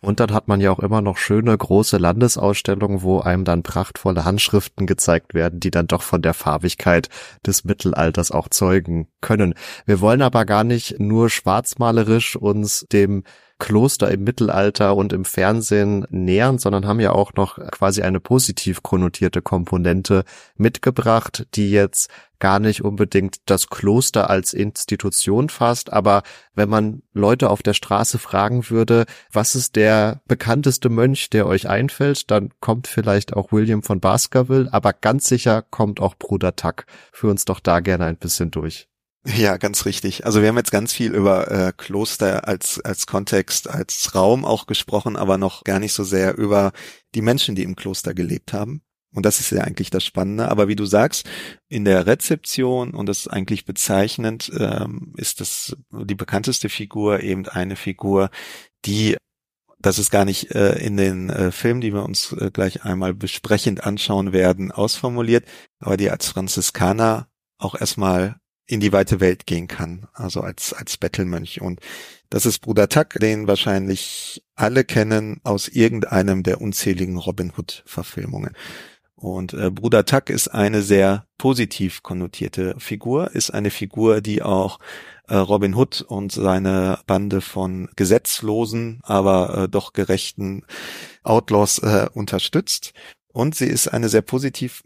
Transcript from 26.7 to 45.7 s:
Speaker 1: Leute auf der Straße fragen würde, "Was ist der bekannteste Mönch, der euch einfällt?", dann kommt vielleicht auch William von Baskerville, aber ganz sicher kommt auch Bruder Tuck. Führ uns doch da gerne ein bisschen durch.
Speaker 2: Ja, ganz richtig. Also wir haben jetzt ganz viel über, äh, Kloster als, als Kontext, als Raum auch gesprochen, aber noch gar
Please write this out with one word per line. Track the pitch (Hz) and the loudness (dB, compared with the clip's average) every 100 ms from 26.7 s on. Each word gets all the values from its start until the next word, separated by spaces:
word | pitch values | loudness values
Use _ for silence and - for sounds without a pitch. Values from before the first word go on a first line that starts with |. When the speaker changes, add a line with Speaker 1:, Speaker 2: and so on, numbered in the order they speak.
| 107 107 110 _ | 2 0 -4 _
Speaker 1:
Leute | - 101 127 127 | 0 2 4 4
auf | 101 | 2
der | 101 | 0
Straße | 104 - 101 113 117 | -2 0 0 0 -2
fragen | - 95 104 123 113 | -2 0 2 0 0
würde, | 113 113 117 113 - _ | 0 4 4 4 -4 _
"Was | 107 110 | -2 0
ist | 127 123 - | -2 -2 4
der | 107 110 107 127 _ | 6 6 2 -2 _
bekannteste | 123 113 117 143 127 127 | -2 2 2 2 2 0
Mönch, | 113 123 135 - | 4 2 2 0
der | 110 101 | 2 2
euch | 95 95 | 2 0
einfällt?", | 98 135 - 143 139 - | 0 -2 0 0 0 0
dann | 107 101 _ | 0 0 _
kommt | - 113 - | -2 -2 -2
vielleicht | - 110 101 - | -2 2 2 2
auch | 104 98 | -4 0
William | 107 110 110 | 2 2 0
von | - 98 | 0 0
Baskerville, | 95 110 - 131 127 135 127 | 2 2 2 2 4 2 2
aber | - 104 | 2 2
ganz | - 110 131 - | 2 0 2 2
sicher | 123 123 110 | 2 4 2
kommt | - - 107 101 | 0 -2 -2 0
auch | 95 | -2
Bruder | - - 98 90 - | -4 -6 -2 -2 -2
Tuck. | 85 - - - - | -4 -6 -12 -20 -20
Führ | - 110 | -2 0
uns | 98 - | 0 -2
doch | 95 | -2
da | - 87 | 2 2
gerne | 87 90 | 4 0
ein | 85 82 | 0 -4
bisschen | 87 - 85 | -4 -2 -2
durch. | 80 78 - - _ _ _ - | -4 -6 -8 -18 _ _ _ -4
Speaker 2:
Ja, | 107 104 92 | 2 2 2
ganz | 104 104 - | -2 -2 -4
richtig. | 98 110 - | -4 -6 -4
Also | - 107 | 0 4
wir | 107 | 4
haben | 117 | 2
jetzt | 107 | 0
ganz | 101 110 | 0 -2
viel | - 117 | -2 -2
über, | - 98 95 - | 2 2 2 2
äh, | 98 92 - | 0 0 -2
Kloster | - 98 110 - 101 98 - | -8 -4 -4 -2 0 0 -4
als, | 95 - - | -4 -4 -6
als | - 98 - | -8 -6 -4
Kontext, | 98 101 101 95 - - | -4 0 -2 0 -4 -6
als | 160 180 - - | -8 -6 -6 -2
Raum | 95 95 123 | 2 4 4
auch | - 110 - | 2 -2 -2
gesprochen, | 110 - 104 113 104 | -6 -2 -4 -4 -4
aber | 95 95 | 0 0
noch | 95 - | 0 -4
gar | - | -4